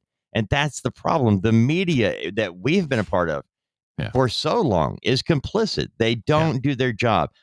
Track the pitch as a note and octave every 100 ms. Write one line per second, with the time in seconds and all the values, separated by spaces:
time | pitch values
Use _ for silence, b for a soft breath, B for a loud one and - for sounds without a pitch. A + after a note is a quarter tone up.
0 | _ _ _ - G#2+ C#3 D3 - B2 -
1 | - D#3+ A#2+ G2+ A2 A2+ B2 E3+ F3+ C#3+
2 | G2 G#1+ C2+ G#2 G2+ F2+ A2 F#3+ D#3 B2
3 | F#2+ F#2+ E2+ D2 - _ _ _ _ -
4 | G#2+ A#2+ B2+ - D#3 A3+ D#3+ F2+ C2+ -
5 | - C3 - D3+ - G#3+ A3 - B1+ -
6 | A2+ A#2 - D3+ D#3+ C3+ C3+ B2 C3 G#2+
7 | A#2 G2 D2 -